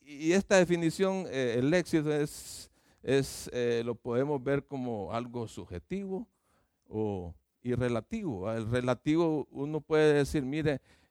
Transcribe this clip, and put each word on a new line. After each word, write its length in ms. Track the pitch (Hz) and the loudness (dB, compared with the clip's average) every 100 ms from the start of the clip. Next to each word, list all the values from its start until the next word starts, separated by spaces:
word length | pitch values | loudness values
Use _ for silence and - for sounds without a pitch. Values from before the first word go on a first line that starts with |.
| 143 | -20
y 280 | 143 160 | -4 2
esta 240 | 190 - 190 | 2 6 6
definición, 680 | 175 170 165 170 190 190 160 | 6 4 2 2 0 0 -4
eh, 260 | 131 127 120 | -2 0 2
el 160 | 135 | 4
éxito 400 | 180 - 165 151 | 2 2 0 2
es, 560 | 147 151 - - - - _ _ _ | 0 -2 -4 -16 -16 -18 _ _ _
es, 480 | - 135 131 - - | 0 2 2 -6 -8
eh, 280 | 123 120 117 117 | -2 0 0 -2
lo 100 | 110 | -6
podemos 480 | 123 120 143 143 | -2 0 0 -2
ver 220 | 131 139 - | 0 -2 -2
como 480 | 139 123 110 90 | -6 -4 -4 -4
algo 340 | 117 123 117 110 | -6 -6 -8 -8
subjetivo 800 | - 87 90 - 190 196 190 226 _ _ _ _ _ _ | -10 -10 -12 -8 -8 -6 -8 -10 _ _ _ _ _ _
o, 440 | 110 107 98 87 - _ _ | -4 -2 -4 -8 -14 _ _
y 120 | 123 | -4
relativo. 800 | 120 123 113 - 226 190 98 101 | -2 0 -2 -4 -6 -6 -4 -4
El 180 | 113 107 | -4 -2
relativo, 800 | 127 127 120 147 160 170 151 - | 0 0 -2 2 2 2 0 -4
uno 280 | 131 143 156 | -8 -6 -6
puede 340 | 151 156 151 | 0 4 6
decir, 300 | 147 139 156 | 6 4 0
mire, 380 | 127 156 151 131 _ _ _ | -2 -2 -2 -2 _ _ _